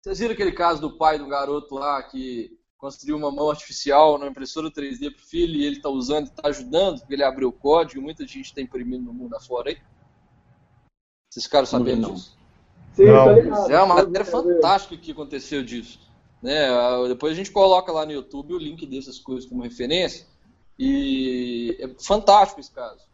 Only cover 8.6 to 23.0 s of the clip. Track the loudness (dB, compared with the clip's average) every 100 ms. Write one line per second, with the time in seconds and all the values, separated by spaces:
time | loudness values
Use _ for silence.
8.6 | -10 -10 -8 -10 -12 -14 -14 -14 -8 -8
9.6 | -6 -10 _ _ _ _ _ _ _ _
10.6 | _ _ _ _ _ _ _ -14 0 0
11.6 | 2 0 0 -2 -4 -8 -14 _ _ _
12.6 | _ _ -14 6 10 10 10 8 6 -2
13.6 | 2 4 6 4 4 0 -2 -2 0 2
14.6 | 4 2 -2 -16 -16 -14 -12 -12 -8 -8
15.6 | -6 -10 -12 -20 _ _ _ _ -6 0
16.6 | 2 2 2 0 -2 -2 -4 -4 -4 4
17.6 | 6 6 2 -6 -6 -8 -10 -16 -10 -10
18.6 | -10 -14 -14 -14 -14 -18 -12 -12 -10 -10
19.6 | -10 -10 -4 -2 -4 -8 _ _ _ _
20.6 | _ _ -2 -2 -2 -2 -2 -4 -6 -6
21.6 | -6 -8 -10 -14 -2 2 6 6 6 0
22.6 | -20 -16 -16 -16